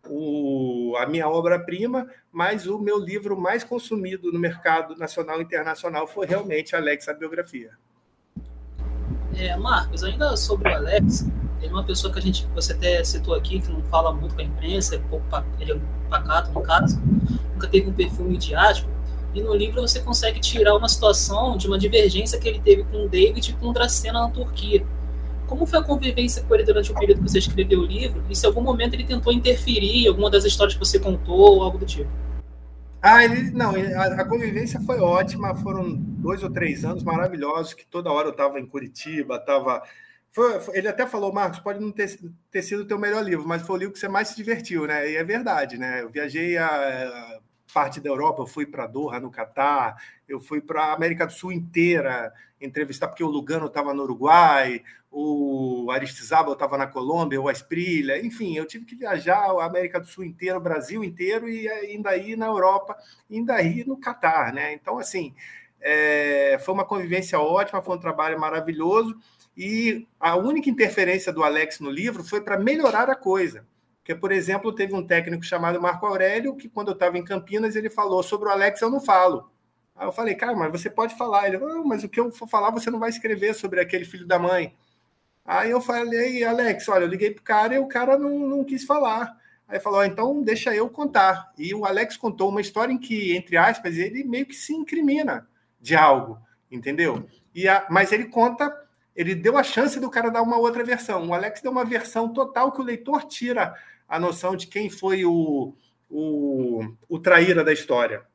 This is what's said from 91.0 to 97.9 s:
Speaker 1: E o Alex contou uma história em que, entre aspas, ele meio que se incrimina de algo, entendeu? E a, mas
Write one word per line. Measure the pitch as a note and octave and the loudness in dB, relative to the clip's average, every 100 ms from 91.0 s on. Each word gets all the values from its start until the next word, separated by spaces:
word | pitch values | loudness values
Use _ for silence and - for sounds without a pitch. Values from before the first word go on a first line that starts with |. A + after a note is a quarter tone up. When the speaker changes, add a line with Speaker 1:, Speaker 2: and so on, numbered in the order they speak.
| C#4+ A3+ F#3+ F3+ - - | 0 4 4 2 -6 -10
Speaker 1:
E | E3 | -8
o | G#3 G3+ | -4 -2
Alex | F#3+ A#3 - | 0 -2 -4
contou | A3+ F3+ G3 | -6 -2 -2
uma | G3+ | 0
história | G3+ G#3+ A#3+ | -4 -2 -2
em | B3+ | -2
que, | - A3 F#3+ F3 | -4 -4 -2 -2
entre | F3 E3+ | 0 4
aspas, | G3 A3+ F3 E3 | 4 2 -4 -4
ele | G3 B3 | -4 -4
meio | C4+ A#3+ | -6 -4
que | C#4 | -6
se | - - | -8 -8
incrimina | D#4+ D#4 E4 C#4+ D4 C#4 A#2+ _ _ _ _ | -8 -4 0 0 0 -2 -6 _ _ _ _
de | B2 | 2
algo, | D#3+ D3+ C3+ A2+ A2 _ _ _ | 6 8 6 2 -12 _ _ _
entendeu? | B2 C3+ D3+ E3 A2 - _ _ | -10 -6 0 0 0 -10 _ _
E | E3+ F#3+ | -2 4
a, | G3 | 4
mas | - | 4